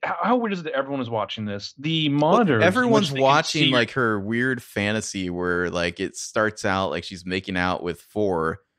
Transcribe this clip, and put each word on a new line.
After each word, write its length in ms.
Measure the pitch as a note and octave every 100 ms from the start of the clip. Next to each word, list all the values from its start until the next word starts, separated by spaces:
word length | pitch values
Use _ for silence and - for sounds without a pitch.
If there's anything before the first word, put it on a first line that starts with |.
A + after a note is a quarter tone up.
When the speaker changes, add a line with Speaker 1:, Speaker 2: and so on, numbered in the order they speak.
Speaker 1:
How, 140 | - F3
how 140 | F3+ B3
weird 160 | A3+
is 80 | F#3+
it 40 |
that 100 | D#3+
everyone 260 | C3+ C3+ C#3
is 100 | A#2
watching 360 | A2 G2+ - G#2
this? 280 | G2+ - -
The 300 | D#3 D#3+ D3+
Speaker 2:
Well, 80 | C#3+
Speaker 1:
monitors 360 | D3+ G#3+ G3+
in 40 | A#2
which 60 | E3+
Speaker 2:
everyone's 420 | G3+ B3 G#3+ F3
Speaker 1:
they 40 | C3+
can 60 |
Speaker 2:
watching, 400 | C3+ D3 E3 D#3
Speaker 1:
see 60 | D#3
Speaker 2:
like, 180 | B2+ A2+
her 260 | C3+ A#2 G#2
weird 420 | G2 A#2 C3 B2
fantasy 680 | - - G2+ G#2+ - G2 F2+
where, 380 | F2 F2+ F2 F2
like, 320 | F2 F2 F2
it 160 | F#2 -
starts 480 | - A2+ G#2+ G#2
out, 260 | G#2 F#2+ F#2+
like, 120 | D#2+
she's 220 | - F#2+ F2+
making 300 | F#2 G2 F#2
out 240 | F2+ F2+
with 180 | F2 E2
Four, 600 | - G#2+ G#2 E2+ D#2+ E2 _